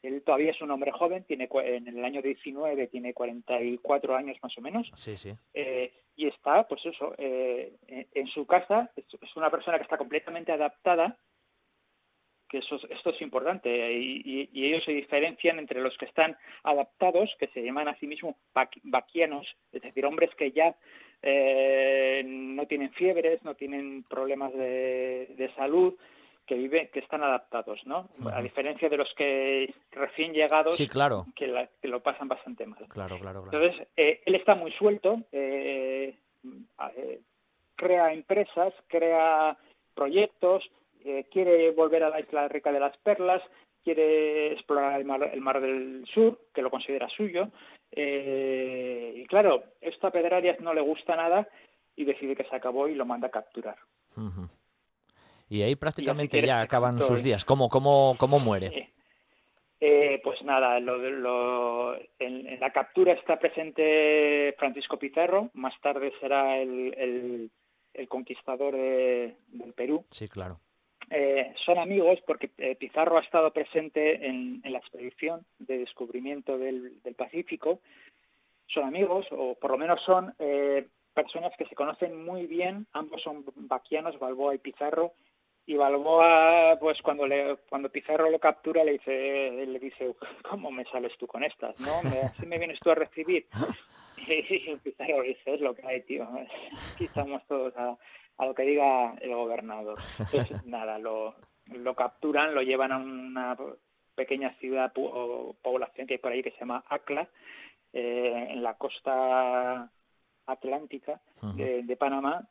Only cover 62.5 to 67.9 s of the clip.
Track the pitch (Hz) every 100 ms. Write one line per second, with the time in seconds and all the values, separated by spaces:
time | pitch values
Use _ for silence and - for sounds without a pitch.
62.5 | 127 131 139 139 - 180 170 - 160 165
63.5 | - 160 151 156 156 151 151 147 147 143
64.5 | - 139 127 135 139 139 147 175 190 226
65.5 | - 131 - 143 139 135 - 139 139 135
66.5 | 135 131 127 127 135 127 123 123 120 113
67.5 | _ _ _ _